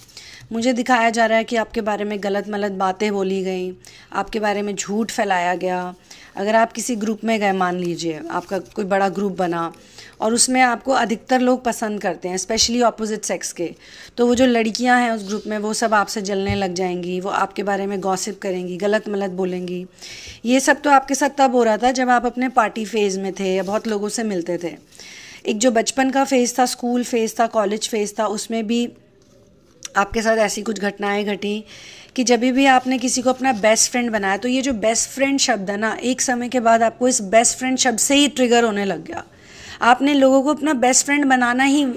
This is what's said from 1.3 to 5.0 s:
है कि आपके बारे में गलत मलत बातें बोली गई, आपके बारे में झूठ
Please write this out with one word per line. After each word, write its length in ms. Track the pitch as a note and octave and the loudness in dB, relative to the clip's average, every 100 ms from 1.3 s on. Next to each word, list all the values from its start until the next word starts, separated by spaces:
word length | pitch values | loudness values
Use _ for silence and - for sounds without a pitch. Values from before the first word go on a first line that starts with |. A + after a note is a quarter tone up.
| A3 | 2
है 60 | |
कि 120 | A3 A#3 | 0 -2
आपके 240 | G#3+ A#3 | -2 -4
बारे 240 | G#3+ G3+ | -4 -4
में 140 | G#3 G#3 | -4 -4
गलत 260 | G3 G3+ G3+ | -2 -2 -4
मलत 240 | G#3 G3+ | -4 -4
बातें 380 | F#3+ F#3+ F#3 G#3+ | -2 -2 0 -2
बोली 300 | G3+ F#3+ F#3+ | 0 0 -2
गई, 300 | F#3 F#3 F#3 F#3 - - - | -2 -4 -6 -10 -18 -20 -8
आपके 280 | G3 G3 A3+ | -6 -4 -2
बारे 220 | G#3 G3+ | -2 -2
में 120 | G#3 | -4
झूठ 360 | F#3+ F#3 G#3 | -6 -4 -4